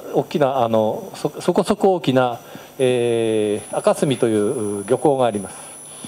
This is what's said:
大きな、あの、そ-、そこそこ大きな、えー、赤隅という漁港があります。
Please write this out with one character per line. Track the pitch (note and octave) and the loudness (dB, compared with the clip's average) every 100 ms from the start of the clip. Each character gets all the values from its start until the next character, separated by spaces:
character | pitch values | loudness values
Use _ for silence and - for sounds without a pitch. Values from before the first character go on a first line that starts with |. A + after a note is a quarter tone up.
| - | -4
大 | D#3+ - | -2 0
き | E3+ | 0
な、 | C3+ C3 | 2 2
あ | A#2 | 2
の、 | A2+ G#2+ - - - | 2 2 -2 -8 -8
そ-、 | D3 - | -8 -4
そ | - | -2
こ | F3+ | 0
そ | F#3 G#3 | 0 2
こ | G3 F3+ | 2 2
大 | |
き | C#3+ | 2
な、 | B2+ B2+ A#2+ - - - - | 2 2 -2 -12 -20 -12 -2
え | B2+ B2 A#2+ A#2 A2+ A2 G#2 G#2 - | 2 2 2 2 2 2 0 -2 -4
ー、 | F#3+ | -2
赤 | G#3 G3 | 0 2
隅 | E3 A#2+ | 0 0
と | A#2+ | 2
い | G#2+ G#2 C3+ G#2 G2+ | 2 0 -2 -4 -4
う | G2+ | -2
漁 | B2 | 0
港 | D#3+ C3+ | 2 2
が | A#2+ | 2
あ | |
り | G#2 | 0
ま | F#2 | -6
す。 | - - - - - | -14 -20 -20 -20 -20